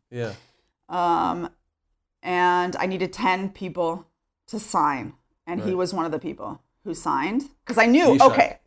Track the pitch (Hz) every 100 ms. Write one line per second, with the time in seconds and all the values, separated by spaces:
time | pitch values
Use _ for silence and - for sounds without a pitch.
0 | _ 120 113 98 _ _ _ _ _ 180
1 | 175 165 175 175 170 - _ _ _ _
2 | _ _ 175 180 180 180 180 - 185 185
3 | 180 - 208 185 196 - 185 180 165 170
4 | - _ _ _ - 156 - 185 147 139
5 | 107 - _ _ - 349 208 180 180 190
6 | 165 151 - - 104 - _ _ 202 160
7 | - 135 160 240 277 _ - 226 233 269
8 | 254 269 269 - - -